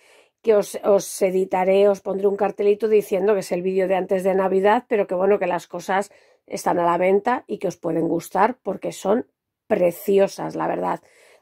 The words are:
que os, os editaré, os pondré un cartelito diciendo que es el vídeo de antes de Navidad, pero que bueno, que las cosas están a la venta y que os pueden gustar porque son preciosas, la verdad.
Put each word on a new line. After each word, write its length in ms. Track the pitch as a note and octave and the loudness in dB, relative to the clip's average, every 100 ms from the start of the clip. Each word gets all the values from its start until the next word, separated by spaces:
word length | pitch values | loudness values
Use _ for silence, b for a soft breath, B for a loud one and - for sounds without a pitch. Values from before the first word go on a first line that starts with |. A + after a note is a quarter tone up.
| b b b b | b b b b
que 140 | - G#3 | 2 2
os, 240 | F#3+ - | 2 -2
os 380 | - G3+ - - | 2 2 0 -2
editaré, 640 | G3 F#3 F#3+ F#3 F#3 G3 G3+ | 0 0 -2 0 2 4 4
os 120 | G3 | 2
pondré 260 | - F#3+ G3 | -4 -2 0
un 80 | G3 | 0
cartelito 520 | G3+ - G3+ G#3 A3 | -2 0 0 0 2
diciendo 460 | G#3+ G3+ F#3+ F#3+ | 2 2 0 2
que 80 | G#3 | 0
es 100 | F3+ | 0
el 100 | F3+ | -4
vídeo 260 | F3+ F#3+ F#3 | -2 0 0
de 80 | F#3+ | 0
antes 280 | F#3 F#3+ | 0 0
de 100 | F#3+ | 0
Navidad, 520 | F#3 F#3+ F#3+ G3 A3+ - | 2 2 2 2 2 0
pero 180 | A3 F#3+ | -2 0
que 80 | |
bueno, 260 | F3+ F#3+ G3+ | 0 2 2
que 80 | F3+ | 0
las 200 | F3 - | -4 -6
cosas 420 | F3 F3 G3 G#3 b b b b | -10 -4 -4 -4 b b b b
están 340 | F#3+ - F3+ | -6 -2 0
a 60 | E3+ | 2
la 120 | E3+ | 2
venta 460 | F3+ G3 G3+ B3 - | 2 2 0 -4 -4
y 100 | G3+ | -6
que 100 | F#3 | -6
os 80 | E3 | -6
pueden 320 | E3+ E3 E3 | -6 -4 -2
gustar 500 | E3+ - F3+ G#3+ B3 | -4 -4 0 0 -2
porque 300 | - F#3+ F3+ | -10 -8 -8
son 340 | E3 F#3+ A3 - _ _ _ - | -6 -2 -2 -2 _ _ _ -4
preciosas, 880 | G3+ F3+ E3+ - G3 G3 - D#3+ D#3+ | 0 0 -2 0 2 2 -2 -10 -6
la 120 | D#3+ | -4
verdad. 340 | F3 F3+ E3+ _ b b b | -4 -4 -6 _ b b b